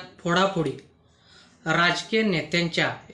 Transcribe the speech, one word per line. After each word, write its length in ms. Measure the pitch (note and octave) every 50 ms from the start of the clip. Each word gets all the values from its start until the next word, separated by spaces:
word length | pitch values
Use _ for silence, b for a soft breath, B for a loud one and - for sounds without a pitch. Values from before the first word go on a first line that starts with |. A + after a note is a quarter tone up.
| - - - -
फोडाफोडी, 520 | - F3 F3 F#3 F#3+ F#3+ F#3+ E3+ D3+ C3+ B2+ - - - _ _ _ b b b b b b b b b b b -
राजकीय 560 | E3 D#3 E3 E3+ F3 - - - - A3+ A3
नेत्यांच्या 760 | A3 G#3 F3+ D#3 - - - F3 E3+ E3 - F3+ D3+ B2+ A#2 - - -